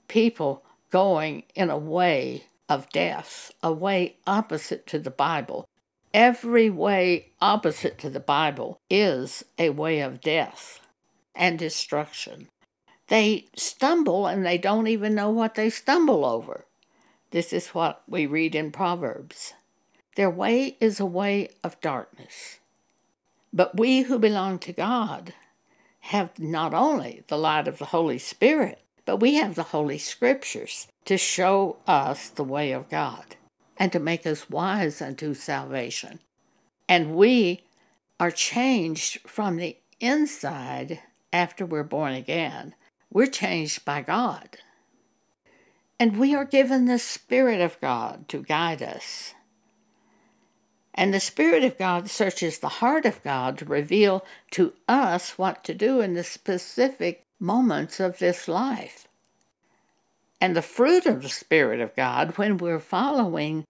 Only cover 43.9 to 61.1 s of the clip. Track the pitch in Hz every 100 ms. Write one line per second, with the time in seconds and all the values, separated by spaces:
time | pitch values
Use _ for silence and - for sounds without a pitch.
43.9 | 143 - 190 240 - - - - _ _
44.9 | _ _ _ _ _ _ _ _ _ _
45.9 | - 233 202 277 285 277 277 262 269 247
46.9 | 247 - - - 247 262 208 175 - 139
47.9 | 120 113 - - 143 - 156 170 156 -
48.9 | - - - - - _ _ _ _ _
49.9 | _ _ _ _ _ _ _ _ _ _
50.9 | - 196 190 - - 320 330 262 - 190
51.9 | 175 202 - 196 - 170 - 147 - 240
52.9 | 311 - - 143 135 127 - 147 143 147
53.9 | 202 202 190 190 - _ - 175 - -
54.9 | 262 226 175 - - 190 - - 190 214
55.9 | 262 202 175 170 - - 180 - - 262
56.9 | 254 185 175 _ - 180 233 247 147 156
57.9 | - 185 180 180 175 - 175 262 226 -
58.9 | - - _ _ _ _ _ _ _ _
59.9 | _ _ _ _ - 185 165 - - 262
60.9 | 359 330